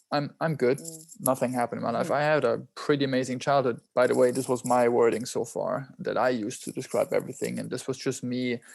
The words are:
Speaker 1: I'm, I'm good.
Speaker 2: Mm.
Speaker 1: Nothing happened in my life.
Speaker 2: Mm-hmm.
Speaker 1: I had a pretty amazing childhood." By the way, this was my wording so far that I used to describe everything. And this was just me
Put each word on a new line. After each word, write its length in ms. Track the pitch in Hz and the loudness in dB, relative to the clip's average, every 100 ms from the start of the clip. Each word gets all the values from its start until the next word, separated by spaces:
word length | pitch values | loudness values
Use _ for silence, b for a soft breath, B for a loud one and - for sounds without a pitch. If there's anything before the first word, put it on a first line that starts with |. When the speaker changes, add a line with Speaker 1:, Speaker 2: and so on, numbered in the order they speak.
| - | -4
Speaker 1:
I'm, 240 | 151 147 - | -4 -2 -4
I'm 140 | 160 143 | -2 2
good. 240 | 123 139 | 2 2
Speaker 2:
Mm. 260 | - - - - | -4 -16 -20 -4
Speaker 1:
Nothing 340 | - 131 123 | -2 0 0
happened 260 | 127 120 113 | 0 -2 -2
in 40 | 113 | -2
my 60 | |
life. 180 | 117 160 | -2 0
Speaker 2:
Mm-hmm. 40 | |
Speaker 1:
I 80 | 139 | 2
had 220 | 151 151 123 | 2 4 2
a 140 | 117 131 - | 0 -4 -8
pretty 300 | - 143 135 | 0 2 2
amazing 340 | 131 127 127 | 0 -2 -2
childhood." 420 | 147 143 127 113 _ - | 2 2 2 -2 _ 2
By 120 | 127 | 4
the 80 | 127 | 6
way, 160 | 127 | 4
this 180 | 127 127 | 2 0
was 160 | 123 127 | -2 2
my 220 | 123 120 | 4 4
wording 360 | 120 117 107 123 | 6 4 2 -4
so 200 | 127 117 | -6 -4
far 440 | - 92 120 135 - | -4 -4 -4 -8 -8
that 180 | - 104 | -4 0
I 120 | 127 | 0
used 320 | 123 104 - - | 0 -4 -8 -10
to 60 | |
describe 400 | - 127 - 107 | -10 -4 -2 0
everything. 460 | 104 95 - 120 117 | -2 -4 -8 -6 -6
And 100 | 110 | -6
this 160 | 123 - | -8 -6
was 100 | 120 | -6
just 240 | 135 127 | -4 -4
me 380 | 123 123 123 117 B | -4 -2 -2 -4 B